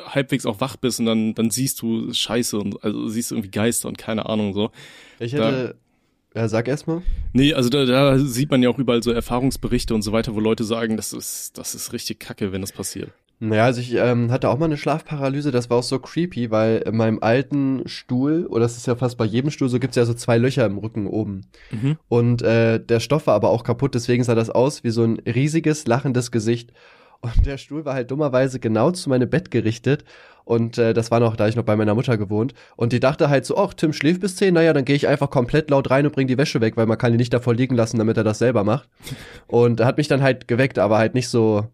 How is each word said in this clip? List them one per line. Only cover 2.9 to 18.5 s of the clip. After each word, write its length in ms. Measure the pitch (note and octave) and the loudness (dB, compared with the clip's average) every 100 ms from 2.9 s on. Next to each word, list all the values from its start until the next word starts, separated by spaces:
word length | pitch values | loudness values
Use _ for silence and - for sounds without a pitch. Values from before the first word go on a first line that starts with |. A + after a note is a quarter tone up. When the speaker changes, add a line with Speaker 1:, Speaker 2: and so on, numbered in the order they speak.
| A2+ A#2+ | -4 -6
Speaker 1:
siehst 200 | A2 A#2 | -6 -4
du 60 | A#2+ | -6
irgendwie 160 | G2+ | -4
Geister 380 | G2+ A2+ A#2 A#2 | -2 0 0 -6
und 80 | - | -10
keine 300 | - A2 - | -6 -6 -2
Ahnung 260 | G#2+ G#2 | -2 -2
so. 180 | G2 A2 - - - - - | -2 -4 -6 -20 -20 -20 -12
Speaker 2:
Ich 140 | A#2 | -6
Speaker 1:
Da 160 | C#3+ - | -2 0
Speaker 2:
hätte, 260 | C3 A#2 - _ _ _ _ _ | 0 -4 -10 _ _ _ _ _
ja, 140 | - A2+ | -4 -2
sag 220 | A2 A#2+ | -2 -2
erst 180 | C#3+ - | -4 -4
mal. 140 | E3 F3+ - - | -4 -2 -4 -2
Speaker 1:
Nee, 200 | B2 C#3+ | 2 2
also 160 | C#3 A#2+ | 2 0
da, 160 | C#3+ C3 | 2 2
da 320 | B2+ C#3 C3+ | 4 4 4
sieht 320 | C#3+ A#2+ D3 | 2 -2 0
man 100 | C3 | 2
ja 60 | B2 | 2
auch 80 | A#2+ | 2
überall 260 | B2 A#2+ | 0 0
so 80 | A#2 | 0
Erfahrungsberichte 840 | A#2 - B2 C3 - G#2+ B2 - A2 | -2 -2 -2 0 -2 -2 -2 0 -2
und 60 | |
so 100 | G#2+ | 0
weiter, 200 | A2 A2+ G#2+ | -2 -2 -2
wo 40 | |
Leute 220 | G#2+ A2+ G#2+ | 0 0 -2
sagen, 300 | A2+ A#2 A2 | -2 -2 -2
das 140 | - | -4
ist, 440 | B2 - - - - | -10 -10 -12 -12 -12
das 180 | - A2 | -12 -10
ist 160 | - | -10
richtig 260 | B2 - G#2+ | -10 -10 -12
kacke, 320 | - - G2+ | -12 -6 -4
wenn 80 | F#2+ | -4
das 100 | G2 | -8
passiert. 380 | - F#2+ G2 - - _ _ | -8 -10 -8 -12 -16 _ _
Speaker 2:
Naja, 260 | G#2+ G#2+ A#2+ | -2 2 2
also 160 | A#2+ | 2
ich, 120 | B2 A2+ | -2 0
ähm, 360 | A#2 A#2+ A#2 | 2 2 0
hatte 180 | C3 A2 | 0 0
auch 80 | B2 | 0
mal 80 | E3 | 0
eine 120 | C#3+ | -2
Schlafparalyse, 760 | D3 D#3 - D3 C3+ C#3 D3 | -2 -4 -6 -4 -4 -2 -2
das 180 | B2 A#2+ | -2 0
war 80 | A#2+ | -2
auch 40 | |
so 160 | B2 C3 | 0 -6
creepy, 520 | - D#3 F3+ A#2+ A#2+ | -4 -6 -4 -4 -2
weil 280 | G#2+ A2 A2+ - | 2 2 2 0
in 100 | A2 | 0
meinem 240 | A2+ A2 | 0 2
alten 640 | A2 B2+ C#3 C#3+ C3+ C3 A#2 | 2 2 0 -2 0 -2 -6
Stuhl, 600 | - - B2 C#3 D#3+ | -12 -4 -2 0 0
oder 160 | - | -2